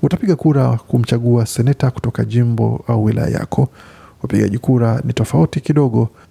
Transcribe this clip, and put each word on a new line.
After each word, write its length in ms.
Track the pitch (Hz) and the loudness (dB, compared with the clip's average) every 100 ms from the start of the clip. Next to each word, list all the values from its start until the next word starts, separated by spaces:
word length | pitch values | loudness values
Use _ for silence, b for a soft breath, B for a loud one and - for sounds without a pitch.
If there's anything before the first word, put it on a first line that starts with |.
Utapiga 340 | 143 180 214 180 | 0 -2 -2 0
kura 400 | 156 139 131 117 | 2 2 2 0
kumchagua 680 | - 123 117 117 120 120 110 | -2 -2 0 0 2 2 0
seneta 440 | - 120 139 120 | 0 0 2 0
kutoka 340 | - 117 - | -2 -6 -4
jimbo 600 | 107 117 120 117 113 117 - | -2 0 0 2 0 -2 -2
au 160 | 113 | 0
wilaya 240 | 107 110 - | 0 0 -2
yako. 400 | - - - 139 B B B B B | -4 -4 -2 -2 B B B B B
Wapigaji 360 | 127 - 104 104 | -4 0 0 0
kura 440 | - 127 117 113 | 0 2 2 0
ni 80 | 123 | -2
tofauti 480 | 120 113 151 160 - | -2 0 2 0 -2
kidogo. 480 | - 151 139 113 113 b b | -2 0 2 2 -2 b b